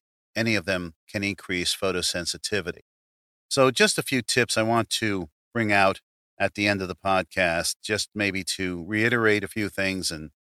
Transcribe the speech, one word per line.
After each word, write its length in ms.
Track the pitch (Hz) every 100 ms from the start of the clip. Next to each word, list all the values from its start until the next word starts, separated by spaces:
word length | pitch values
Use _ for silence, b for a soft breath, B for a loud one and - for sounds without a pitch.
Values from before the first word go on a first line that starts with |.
| _ _ _ 107
any 180 | 113
of 100 | 104
them 300 | 92 90 85 - _
can 160 | 104
increase 500 | 98 98 - 90 85
photosensitivity. 1080 | - 98 87 82 90 85 85 - 104 85 - _ _ _ _ _ _ -
So 240 | - 131
just 260 | 123 208 -
a 40 |
few 200 | - 131
tips 340 | - 127 117 113
I 60 |
want 280 | 110 117 110
to 380 | - 110 98 82 _ _
bring 200 | 120 107
out 280 | 101 98 95 _ _ _ -
at 160 | 98
the 140 | - 104
end 120 | 101
of 80 | 90
the 60 |
podcast, 800 | 87 95 95 90 - 90 82 82 -
just 260 | - 107 -
maybe 300 | 107 101 95
to 400 | 90 - 92 87 85
reiterate 560 | 107 113 120 110 104
a 60 | 95
few 200 | 110 101
things 440 | - 95 95 82
and 180 | 78 78 _